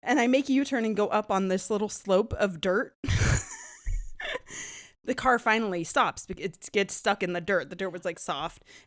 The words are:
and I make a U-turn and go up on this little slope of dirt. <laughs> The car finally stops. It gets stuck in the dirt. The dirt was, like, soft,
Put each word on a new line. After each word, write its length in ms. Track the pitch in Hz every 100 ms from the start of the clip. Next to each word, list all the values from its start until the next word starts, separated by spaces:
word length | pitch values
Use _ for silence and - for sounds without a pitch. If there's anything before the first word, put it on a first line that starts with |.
and 160 | - 311
I 80 | 349
make 220 | 254 277
a 40 |
U-turn 320 | 269 277 269
and 120 | 226 202
go 120 | 208
up 220 | 208 214
on 180 | 196 190
this 220 | 190 -
little 180 | 214 208
slope 440 | - - 185 214
of 260 | - 202 170
dirt. 360 | 190 185 269 _
<laughs> 1800 | - - - - - - - - - - - - - - - - - - - _
The 100 | -
car 240 | 254 262 247
finally 440 | 233 220 220 180
stops. 440 | 165 - 214 - -
It 420 | 190 180 - -
gets 240 | 208 190
stuck 300 | - - 202
in 80 | 180
the 80 | 175
dirt. 300 | 170 190 143
The 60 | 175
dirt 140 | 196
was, 140 | 175
like, 160 | 175 170
soft, 420 | - 147 160 - _ -